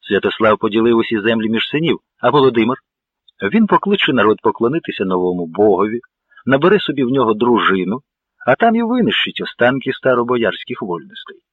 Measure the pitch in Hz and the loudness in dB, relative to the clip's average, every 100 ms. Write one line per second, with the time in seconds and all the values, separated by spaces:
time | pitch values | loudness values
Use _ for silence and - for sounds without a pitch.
0 | - 98 101 - 110 104 113 107 113 117 | -2 -2 -2 0 0 2 0 0 2 2
1 | 110 113 101 113 110 113 107 147 165 104 | 0 -2 -2 -2 -2 -4 -4 -4 -2 -4
2 | _ _ 120 143 135 117 110 131 _ _ | _ _ 0 4 2 2 0 -2 _ _
3 | _ _ _ _ 98 180 214 170 - 202 | _ _ _ _ -2 0 2 2 0 -2
4 | - 131 104 104 117 - 117 156 - - | 0 2 2 2 -2 0 -2 -2 -6 -6
5 | 95 92 90 90 85 82 107 92 104 117 | -2 0 -2 -2 -6 2 2 4 0 -4
6 | - _ _ _ - 135 160 202 - 143 | -10 _ _ _ -2 2 4 2 0 -2
7 | 123 135 117 107 120 117 92 95 90 117 | 0 0 0 0 2 2 2 0 -2 -6
8 | _ _ _ _ - 131 233 226 233 247 | _ _ _ _ -2 2 2 2 0 0
9 | 175 - 98 - 90 - 120 135 131 127 | 0 0 -6 -8 -12 0 0 0 -4 -4
10 | 131 123 120 123 110 - - 123 110 87 | 0 0 0 0 -2 -4 -10 -10 -8 -8
11 | 67 - - - _ | -10 -20 -20 -20 _